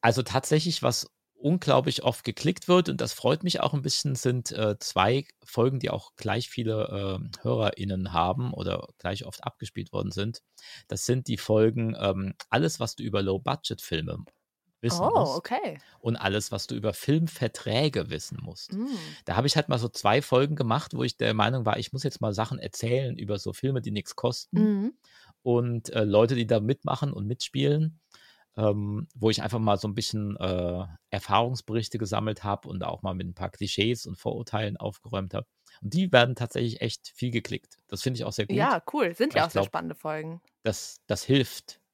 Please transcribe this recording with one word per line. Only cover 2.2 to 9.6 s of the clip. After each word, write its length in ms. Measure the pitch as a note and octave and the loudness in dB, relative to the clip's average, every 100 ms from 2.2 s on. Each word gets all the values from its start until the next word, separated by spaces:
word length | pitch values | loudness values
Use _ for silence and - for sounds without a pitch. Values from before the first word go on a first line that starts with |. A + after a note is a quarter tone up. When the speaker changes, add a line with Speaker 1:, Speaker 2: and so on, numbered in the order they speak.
Speaker 1:
geklickt 440 | - - D3+ F3+ - | -6 -2 -2 -2 4
wird, 220 | F3+ F3+ | 4 6
und 100 | - | 0
das 140 | B2 | -4
freut 300 | - - D#3 | 0 2 2
mich 160 | F3+ - | 0 2
auch 140 | - C#3+ | 2 2
ein 60 | |
bisschen, 320 | C#3+ - D3 C3 | 0 0 0 0
sind, 380 | C3 B2 A#2 | 2 0 -2
äh, 260 | - A2 G#2 | 0 0 0
zwei 460 | - - G2 C3 - _ | -2 4 4 4 -2 _
Folgen, 340 | - - A#2+ C3+ | -8 2 2 2
die 120 | A2 | -2
auch 240 | G2 - - | -2 -6 -8
gleich 340 | G#2+ A#2 - | -2 -2 -2
viele, 680 | - A2+ A2 G#2+ G#2 G2 F#2+ | -4 -2 -2 -2 -2 -4 -4
ähm, 80 | G#2 - | -6 -6
HörerInnen 680 | A#2+ A#2+ G#2 - G2 F#2+ F#2 | -2 2 0 -2 -4 -2 -2
haben 420 | E2 F2 F#2 D2+ | 0 2 2 -2
oder 340 | - F#2 F#2 - _ | -4 -4 -4 -6 _
gleich 280 | F2 G2+ - | -6 -6 -8
oft 180 | - | -10
abgespielt 480 | - - | -12 -10